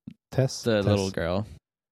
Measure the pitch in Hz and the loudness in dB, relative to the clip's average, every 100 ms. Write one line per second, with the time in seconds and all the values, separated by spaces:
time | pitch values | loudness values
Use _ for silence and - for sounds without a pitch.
0 | - - _ - 131 - 123 107 101 101 | -20 -20 _ 0 0 -2 0 2 2 2
1 | 95 95 82 92 110 - _ _ _ | 2 -2 -2 -2 -4 -12 _ _ _